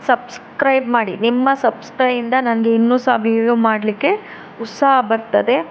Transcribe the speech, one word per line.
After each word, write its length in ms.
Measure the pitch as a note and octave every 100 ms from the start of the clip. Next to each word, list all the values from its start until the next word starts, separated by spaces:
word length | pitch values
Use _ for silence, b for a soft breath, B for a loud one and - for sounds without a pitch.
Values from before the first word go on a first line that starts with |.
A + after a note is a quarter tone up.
| -
ಸಬ್ಸ್ಕ್ರೈಬ್ 800 | A#3+ - - - - C4+ C4+ A#3
ಮಾಡಿ. 280 | A#3+ G#3 F#3
ನಿಮ್ಮ 320 | A3+ B3 C4
ಸಬ್ಸ್ಕ್ರೈಬಿಂದ 800 | C4+ A#3+ - - - B3+ B3 A#3 B3+
ನನಗೆ 340 | B3 A3+ A3+
ಇನ್ನೂ 240 | A3+ A#3 B3
ಸಹ 160 | B3 A#3
ವಿಡಿಯೋ 380 | A3 A3+ A3+
ಮಾಡಲಿಕ್ಕೆ 640 | A#3 A3+ G#3+ G#3+ G#3 C#4+ G#4 B B B -
ಉತ್ಸಾಹ 400 | A3+ - C4+ C4
ಬರ್ತದೆ. 680 | A3 A3+ A3+ G#3 G#3 C4+ E4